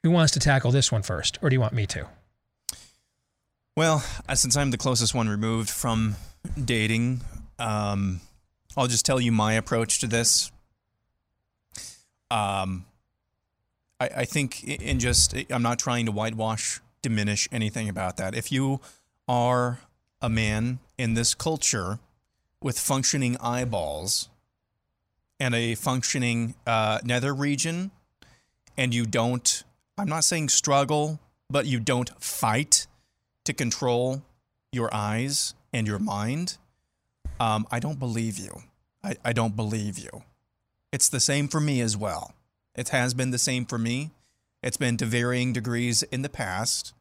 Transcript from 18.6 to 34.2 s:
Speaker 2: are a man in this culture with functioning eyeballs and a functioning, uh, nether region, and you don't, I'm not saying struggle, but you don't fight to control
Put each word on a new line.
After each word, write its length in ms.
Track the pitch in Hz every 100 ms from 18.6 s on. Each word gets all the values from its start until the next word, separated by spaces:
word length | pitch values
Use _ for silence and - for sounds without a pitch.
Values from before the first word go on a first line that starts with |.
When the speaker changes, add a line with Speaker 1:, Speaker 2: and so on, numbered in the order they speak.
| 135 135 - - _ _ -
Speaker 2:
are 540 | 123 120 123 123 120 - _ _ _
a 60 | 123
man 500 | 110 110 107 117 127 _ -
in 180 | 120
this 200 | 113 117
culture 640 | - 165 156 - 113 90 110 _ _ _ _ _ _
with 160 | 139 120
functioning 580 | - 135 127 143 123 120
eyeballs 880 | 120 123 123 104 76 73 92 - - _ _ _ _ _ _ _ _ _ _ _
and 160 | 131 117
a 180 | 117
functioning, 800 | 110 - 127 - 143 123 117 117 - -
uh, 320 | 113 107 110
nether 300 | 120 123 135
region, 560 | 139 143 143 160 170 190 - _ _ - _ _ _ _ -
and 180 | 127
you 120 | 120 117
don't, 580 | 117 117 123 - - - _ _ -
I'm 120 | 202
not 160 | 160
saying 240 | - 170 147
struggle, 720 | - 156 139 139 151 151 156 _ _ _
but 160 | 139 131
you 140 | 127
don't 300 | 110 123 120 -
fight 640 | - - 113 113 151 - - _ _ _ _ _
to 80 | -
control 720 | - 123 - 131 120 127 135